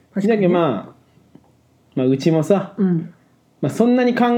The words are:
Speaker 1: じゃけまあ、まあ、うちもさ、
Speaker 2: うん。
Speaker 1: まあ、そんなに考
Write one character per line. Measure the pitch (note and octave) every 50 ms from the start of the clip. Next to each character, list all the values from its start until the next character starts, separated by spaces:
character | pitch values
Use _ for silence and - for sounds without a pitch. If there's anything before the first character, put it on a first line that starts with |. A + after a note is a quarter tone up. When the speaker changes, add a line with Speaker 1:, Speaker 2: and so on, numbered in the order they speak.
| _ _ _
Speaker 1:
じ | G3+ G3 G#3+
ゃ | A#3 G#3
け | G3 F3
ま | F3+ F3 E3 C#3+ G#2+ F#2 - - -
あ、 | _ _ _ _ _ _ _ _ - _ _ _ _ _ _ _ _ _ _ _
ま | C#3 B2+
あ、 |
う | C3 C3+
ち | C#3 - E3+
も | D#3+ D#3+
さ、 | D3 - - - - - - -
Speaker 2:
う | G3
ん。 | F#3 F3 E3 E3 E3 - _ _ _ _ _ _ _ _ _
Speaker 1:
ま | -
あ、 | C#3+
そ | - - A3
ん | A#3+ B3
な | B3+ B3+
に | B3 B3
考 | A#3+ A#3+ A#3+ A#3+